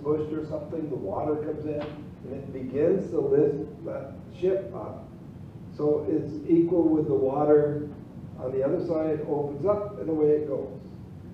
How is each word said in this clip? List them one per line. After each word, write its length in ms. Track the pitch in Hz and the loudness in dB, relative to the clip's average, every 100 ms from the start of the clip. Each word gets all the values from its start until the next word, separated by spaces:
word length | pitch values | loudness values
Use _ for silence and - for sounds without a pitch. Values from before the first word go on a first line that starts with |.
pushed 320 | 143 151 151 | -2 0 -2
or 140 | 156 151 | -6 -6
something, 420 | 156 147 160 151 | -6 -6 -6 -6
the 80 | 127 | -6
water 400 | 190 - 151 151 | -6 -4 -2 -2
comes 300 | 156 151 151 | -4 -6 -6
in, 140 | 147 | -6
and 520 | 147 - - - 123 | -6 -10 -14 -14 -12
it 200 | 139 131 | -10 -10
begins 580 | 135 127 139 165 190 165 | -8 -4 2 2 2 0
to 100 | 165 | -2
lift 640 | 135 143 151 151 - - | 2 4 4 2 -6 -10
that 280 | - - - - - - | -8 -8 -8 -12 -16 -4
ship 340 | 185 190 - | 0 0 -2
up. 320 | - 107 - - - - - - - - - | -8 -10 -12 -14 -16 -16 -16 -16 -16 -14 -2
So 300 | 147 151 - | 2 2 2
it's 240 | 151 - - - | 0 0 -4 4
equal 400 | 165 170 175 156 | 6 8 6 6
with 180 | 156 147 | 6 4
the 80 | |
water 720 | 135 131 135 151 147 147 147 147 - - - - 151 | 4 4 4 8 8 6 2 -4 -10 -14 -14 -14 -10
on 140 | 131 | -4
the 100 | 135 | 0
other 160 | 143 170 165 | 2 0 0
side, 340 | 160 156 147 - | 0 0 -2 0
opens 380 | 147 143 143 185 | -2 -2 0 0
up, 340 | 202 - - | 0 -2 -6
and 80 | 156 | -4
away 220 | 156 151 | 2 4
it 180 | 151 - | 4 2
goes. 320 | - - - - - - - - | -4 -6 -10 -14 -16 -16 -16 -16